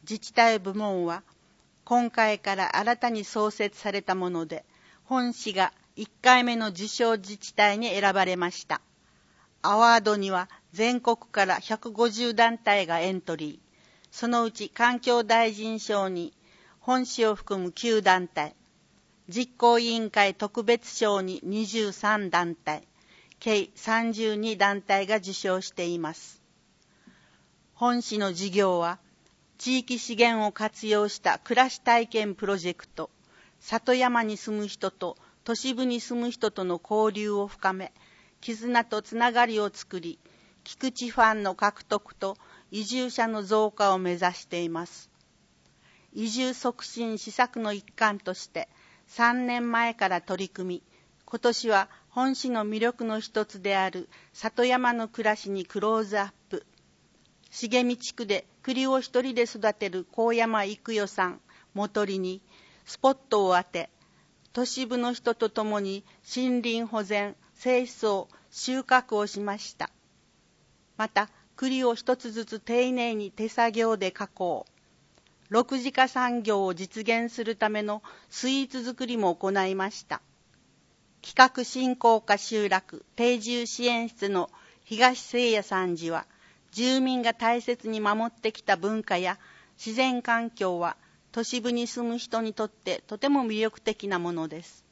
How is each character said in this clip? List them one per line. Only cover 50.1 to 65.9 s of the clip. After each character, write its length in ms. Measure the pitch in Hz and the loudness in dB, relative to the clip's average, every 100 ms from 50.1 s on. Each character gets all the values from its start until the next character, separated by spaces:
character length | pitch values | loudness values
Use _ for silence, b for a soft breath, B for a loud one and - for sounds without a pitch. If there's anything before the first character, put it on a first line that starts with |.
| 180 | -2
取 240 | - 185 | -2 -6
り 40 | 190 | -6
組 280 | - 185 180 | -8 -8 -8
み、 60 | _ b b b - | _ b b b -12
今 140 | 233 | -2
年 280 | 240 233 233 | 0 0 2
は 180 | 202 190 B B | 2 2 B B
本 260 | - 262 | -2 0
市 160 | 254 254 | 0 -2
の 160 | 240 208 | -2 -2
魅 120 | 214 | 0
力 240 | 233 240 | -2 -2
の 160 | 233 220 | -4 -4
一 240 | 220 - | -4 -4
つ 160 | 208 196 | -4 -4
で 140 | 190 196 | -2 0
あ 120 | 190 | 0
る 200 | 180 - B B | -4 -12 B B
里 320 | - 220 - | -10 -8 0
山 280 | 247 254 247 | 2 4 2
の 160 | 240 220 | 0 -4
暮 160 | - | -2
ら 120 | 214 214 | 0 0
し 140 | 196 | -2
に 140 | 196 175 | -6 -6
ク 140 | 208 | -4
ロ 200 | 208 220 | 0 0
ー 20 | |
ズ 160 | 214 208 | 0 -2
ア 60 | |
ッ 80 | 196 _ _ | -4 _ _
プ。 180 | - - _ _ _ _ _ _ _ _ | -10 -10 _ _ _ _ _ _ _ _
茂 340 | - 233 247 | -10 0 2
み 120 | 247 240 | 2 -2
地 180 | - | -8
区 120 | - 226 | -10 -4
で 200 | 196 - _ | -4 -4 _
栗 240 | - 254 269 | -6 -2 2
を 140 | 262 | 0
一 200 | 247 247 | 0 -2
人 140 | 247 | 0
で 80 | 240 | 0
育 320 | 240 226 214 | -2 0 -2
て 160 | 208 202 | 0 -4
る 160 | 185 175 | -6 -8
高 200 | - 226 | -2 0
山 320 | 233 226 220 | 2 0 0
育 300 | 202 208 - | -4 -6 -6
代 120 | 220 202 | -4 -4
さ 220 | - 185 | -2 -4
ん、 120 | 170 _ b b | -4 _ b b
元 300 | 196 208 214 | -8 -4 -2
利 140 | 208 190 | -2 -2
に 220 | 185 185 _ b b b | -6 -8 _ b b b
ス 140 | - - | -20 0
ポ 120 | 269 | 0
ッ 40 | |
ト 320 | 269 _ 214 190 | 0 _ 2 4
を 100 | 180 | 4
当 80 | |
て、 260 | 180 175 - _ b b b b _ | 2 -8 -8 _ b b b b _
都 120 | - | -6
市 220 | 247 - 254 | -4 -4 -4
部 120 | 247 | -2
の 140 | 240 | -2
人 220 | 240 - | -2 -2
と 160 | 226 220 | 0 -2
共 300 | 214 214 208 | -2 -2 -2
に 240 | 196 | -4